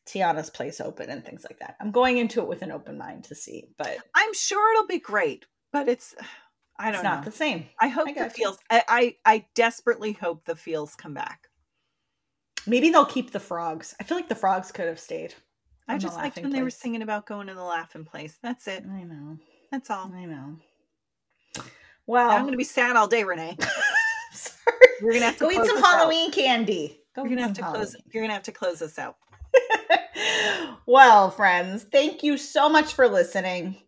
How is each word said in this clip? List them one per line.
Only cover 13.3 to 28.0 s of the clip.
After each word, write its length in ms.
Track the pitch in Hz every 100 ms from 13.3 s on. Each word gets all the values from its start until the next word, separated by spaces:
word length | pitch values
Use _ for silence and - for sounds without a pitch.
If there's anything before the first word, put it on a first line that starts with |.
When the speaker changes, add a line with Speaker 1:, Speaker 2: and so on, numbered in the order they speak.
Speaker 1:
the 80 | 196
frogs. 560 | - 170 165 160 - -
I 40 |
feel 140 | 208 359
like 120 | 339
the 60 | 214
frogs 360 | 190 190 190
could 160 | - 170
have 120 | 160
stayed 340 | - 160 165 - _ _ _ _ -
Speaker 2:
I 60 |
Speaker 1:
from 60 | 277
the 40 |
Speaker 2:
just 120 | 339 -
liked 80 | 277 262
Speaker 1:
Laughing 60 |
Speaker 2:
when 80 | 277
they 60 | 269
were 40 | 254
Speaker 1:
Place. 120 | -
Speaker 2:
singing 240 | 240 233
about 240 | 214 208 -
going 220 | 208 196
to 60 | 185
the 80 |
Laughing 420 | 180 165 160 160 156
Place. 320 | 147 151 -
That's 240 | 240 247 -
it. 160 | 185 -
Speaker 1:
I 180 | 196
know. 340 | 175 156 147 156 _ _ _
Speaker 2:
That's 180 | 269 -
all. 220 | 202 190
Speaker 1:
I 120 | 180 175
know. 320 | 151 143 160 _ _ _ _ _ _ _ _ _ -
Speaker 2:
Now 80 | - - - _ -
Speaker 1:
Well, 240 | 240 233
Speaker 2:
I'm 120 | 208 269
gonna 120 | 254
be 60 | 285
sad 300 | - 247 240
all 100 | 202
day, 160 | 226
Renee. 340 | 196 170 160 - - - 831 880
Speaker 1:
<laughs> 360 | 906 906 960
Sorry. 440 | - - - - - 494 -
Speaker 2:
You're 120 | -
gonna 120 | 233 240
have 100 | -
to 40 | 311
Speaker 1:
Go 60 |
eat 40 | 381
Speaker 2:
close 120 | 440
Speaker 1:
some 80 | 415
Speaker 2:
us 60 | 370
out. 80 | 349
Speaker 1:
Halloween 320 | 320 330 330
candy. 680 | 381 262 233 214 180 151 - _ -
Go 80 |
Speaker 2:
You're 80 | 240
Speaker 1:
eat 40 | 247
Speaker 2:
gonna 120 | 240
have 80 | 196
Speaker 1:
some 100 | 180
Speaker 2:
to 60 |
close, 220 | 214 202
Speaker 1:
Halloween. 100 | -